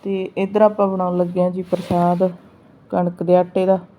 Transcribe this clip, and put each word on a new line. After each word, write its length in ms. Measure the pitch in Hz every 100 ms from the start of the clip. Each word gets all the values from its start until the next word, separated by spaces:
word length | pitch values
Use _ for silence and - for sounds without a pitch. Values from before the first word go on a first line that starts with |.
ਤੇ 260 | 202 196 185 -
ਇੱਧਰ 240 | 196 208
ਆਪਾਂ 260 | 214 208 202
ਬਣਾਉਣ 300 | 190 180 180
ਲੱਗੇ 260 | 175 180
ਹਾਂ 80 | 180
ਜੀ 100 | 180
ਪ੍ਰਸ਼ਾਦ 680 | 175 180 - 175 175 175 185 175 - _ _ _ _
ਕਣਕ 340 | 190 175 175
ਦੇ 120 | 170 180
ਆਟੇ 300 | 180 190 185
ਦਾ। 140 | 190 180